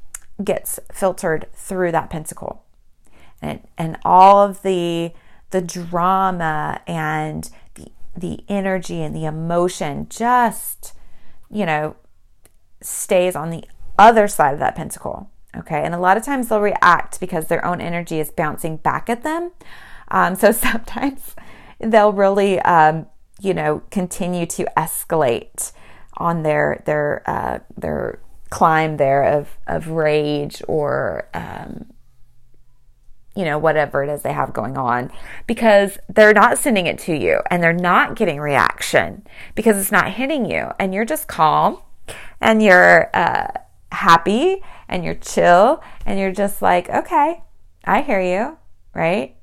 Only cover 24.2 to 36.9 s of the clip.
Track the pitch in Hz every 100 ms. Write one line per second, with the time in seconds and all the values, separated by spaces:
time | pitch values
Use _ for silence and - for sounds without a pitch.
24.2 | 180 180 170 - - - 165 - - 165
25.2 | 131 113 - - - - - - - -
26.2 | 170 170 156 151 147 - - 151 147 -
27.2 | - - 64 62 - - 78 76 57 -
28.2 | - - - - 170 160 156 147 135 139
29.2 | 135 147 151 - - 165 160 160 151 151
30.2 | 147 147 147 - - 156 143 135 117 80
31.2 | - - - - - - - - - -
32.2 | - - - - - - - - - -
33.2 | - 202 165 151 160 151 147 143 143 147
34.2 | 135 147 131 123 113 131 123 123 127 -
35.2 | - - - 226 226 202 202 - - -
36.2 | 214 208 226 269 294 202 165